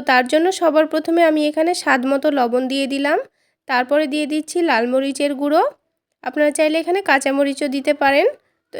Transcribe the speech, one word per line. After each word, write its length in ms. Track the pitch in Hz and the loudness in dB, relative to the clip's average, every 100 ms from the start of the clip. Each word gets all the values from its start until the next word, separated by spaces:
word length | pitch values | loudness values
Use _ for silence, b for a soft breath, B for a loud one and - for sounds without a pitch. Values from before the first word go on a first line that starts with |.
তার 220 | 285 254 254 | 2 2 4
জন্য 200 | 311 349 | 2 2
সবার 340 | 370 339 294 311 | 0 2 2 2
প্রথমে 340 | 311 320 330 | 0 0 2
আমি 180 | 330 311 302 | 2 2 0
এখানে 240 | 311 320 349 | 0 0 0
স্বাদ 260 | 302 269 262 | 0 0 0
মতো 220 | 277 302 | 0 0
লবণ 320 | 285 240 247 254 | 0 0 0 -2
দিয়ে 180 | 269 269 | -2 -2
দিলাম, 300 | 277 285 359 539 _ _ _ - | -2 -2 -2 -4 _ _ _ -4
তারপরে 360 | 247 254 294 302 | -2 0 0 0
দিয়ে 180 | 302 294 | -2 -2
দিচ্ছি 320 | 302 302 359 | -4 -4 -2
লাল 220 | 339 233 247 | 0 0 0
মরিচের 440 | 262 277 269 285 | -2 -2 -2 -4
গুঁড়ো, 300 | 269 285 311 523 - _ _ _ _ | -2 0 2 0 -4 _ _ _ _
আপনারা 280 | 254 302 294 | -8 -2 0
চাইলে 240 | 294 311 320 | 2 0 0
এখানে 200 | 320 381 | -2 -2
কাঁচামরিচও 640 | 392 277 277 277 277 277 294 | 0 0 0 0 0 -2 -4
দিতে 240 | 269 285 | -4 -2
পারেন। 340 | 285 277 277 415 587 _ _ | 0 2 2 2 -2 _ _
তো 40 | _ | _